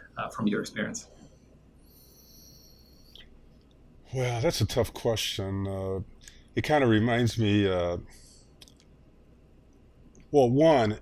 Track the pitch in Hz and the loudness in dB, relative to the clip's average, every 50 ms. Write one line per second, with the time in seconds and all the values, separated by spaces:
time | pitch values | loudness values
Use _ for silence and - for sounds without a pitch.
0 | - - - - 113 110 - - 107 104 101 107 110 - - 113 107 110 110 - | -20 -20 -12 -12 -12 -10 -8 -4 -2 -2 -2 -2 -6 -8 -8 -8 -8 -8 -8 -12
1 | - - - - - - - - _ - - - _ - _ - - - - - | -16 -18 -20 -20 -20 -20 -20 -20 _ -20 -20 -20 _ -20 _ -20 -20 -20 -20 -20
2 | - - - - - - - - - - - - - - - - - - - - | -20 -20 -20 -20 -20 -20 -20 -20 -20 -20 -20 -20 -20 -20 -20 -20 -20 -20 -20 -20
3 | - - - - - - - - - - - - - - - - - - - - | -20 -20 -20 -20 -20 -20 -20 -20 -20 -20 -20 -20 -20 -20 -20 -20 -20 -20 -20 -20
4 | - - - 131 127 123 120 117 120 170 165 - 110 - - 127 110 - - - | -20 -12 -8 -6 -4 -4 -4 -2 -2 -2 0 0 -2 -2 0 -2 -2 -2 -4 -6
5 | - 120 113 104 - - - - 98 95 98 98 98 98 95 95 95 95 95 95 | -4 -2 -2 -2 -4 -6 -6 -6 -6 -6 -6 -6 -6 -6 -6 -6 -6 -6 -6 -6
6 | 92 - - - - - - - - _ - - - - 151 147 135 120 110 107 | -8 -10 -16 -20 -20 -20 -20 -20 -18 _ -6 -6 -2 0 2 2 4 4 4 4
7 | 107 123 120 120 123 113 - 113 113 104 104 104 101 98 92 90 87 87 87 85 | 4 2 0 0 0 0 0 0 0 2 2 2 2 2 0 0 -2 -2 -4 -6
8 | - - - - - - - - - - - - - - - _ _ _ - - | -8 -12 -20 -20 -20 -20 -20 -20 -20 -20 -20 -20 -20 -20 -20 _ _ _ -20 -20
9 | - - _ _ - _ - _ _ _ _ - - _ - - - - _ - | -20 -20 _ _ -20 _ -20 _ _ _ _ -20 -20 _ -20 -20 -20 -20 _ -20
10 | - - - - - - - 147 131 120 123 139 156 165 156 131 113 104 107 - | -20 -20 -20 -20 -8 0 4 4 4 6 4 4 6 6 6 6 4 2 0 -4